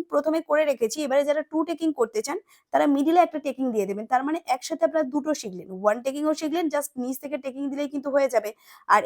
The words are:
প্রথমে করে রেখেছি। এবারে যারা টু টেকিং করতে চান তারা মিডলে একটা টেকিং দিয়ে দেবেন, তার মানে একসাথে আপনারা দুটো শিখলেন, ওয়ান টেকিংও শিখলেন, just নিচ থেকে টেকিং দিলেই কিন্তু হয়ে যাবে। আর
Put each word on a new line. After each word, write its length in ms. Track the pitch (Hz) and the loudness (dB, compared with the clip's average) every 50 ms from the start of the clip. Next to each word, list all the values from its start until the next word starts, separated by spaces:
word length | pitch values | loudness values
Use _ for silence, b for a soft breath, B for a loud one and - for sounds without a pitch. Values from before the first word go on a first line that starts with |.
| 339 - | 2 2
প্রথমে 280 | - 285 285 311 311 330 320 - | 0 2 2 2 0 0 0 2
করে 120 | 294 302 311 294 | 2 4 4 2
রেখেছি। 280 | 269 - 233 220 - 302 302 | 2 2 0 -2 0 -2 -2
এবারে 160 | 254 262 285 285 294 | 2 2 4 4 4
যারা 140 | 285 311 294 - | 0 0 -2 -2
টু 80 | 311 311 320 330 | -2 -2 0 0
টেকিং 200 | 330 - 330 320 294 - | -2 0 0 -2 2 2
করতে 200 | 226 220 - 214 220 | 0 0 0 -4 -4
চান 120 | 277 320 427 b b b b b b | -2 -6 -6 b b b b b b
তারা 120 | - 277 302 294 277 | 2 2 4 4 4
মিডলে 260 | 277 277 320 330 349 339 | 4 4 6 6 6 4
একটা 120 | 330 320 302 294 | 4 0 -6 -6
টেকিং 180 | 285 240 - 262 254 220 | -6 -4 -2 -4 0 0
দিয়ে 120 | 214 196 190 | 0 -2 -2
দেবেন, 140 | 196 202 226 - | -4 -6 -2 0
তার 100 | 254 254 269 | 0 0 2
মানে 120 | 294 311 339 - - 247 | 0 -4 -4 -2 -2 -4
একসাথে 280 | 254 - - 320 302 330 320 | -2 -2 -8 -2 0 0 2
আপনারা 160 | 320 320 311 254 269 | 2 0 -2 0 -2
দুটো 160 | 294 254 311 294 - | -2 -2 -2 -4 -4
শিখলেন, 280 | - 208 185 180 185 190 185 185 | -4 -10 -10 -10 -12 -12 -10 0
ওয়ান 140 | 196 208 214 240 240 | 0 0 0 2 -4
টেকিংও 300 | 269 269 294 302 311 311 302 | -6 -4 -2 -2 -2 0 0
শিখলেন, 260 | 320 294 294 349 359 302 294 | -2 -2 -2 0 0 0 -2
just 180 | 294 285 - - 254 | -2 -4 -4 -8 -6
নিচ 140 | 247 254 269 - | -6 -6 -6 -8
থেকে 140 | - 269 294 277 262 | -8 -8 -8 -8 -8
টেকিং 180 | 269 247 269 285 277 | -10 -8 -6 -6 -6
দিলেই 160 | 277 277 294 269 294 | -4 -4 -6 -4 -6
কিন্তু 140 | 285 277 285 262 | -6 -4 0 2
হয়ে 140 | 285 277 262 247 | 2 2 4 2
যাবে। 160 | 226 214 214 226 B B B B B B B - | 0 -2 -2 -10 B B B B B B B 0
আর 60 | 285 285 | 2 2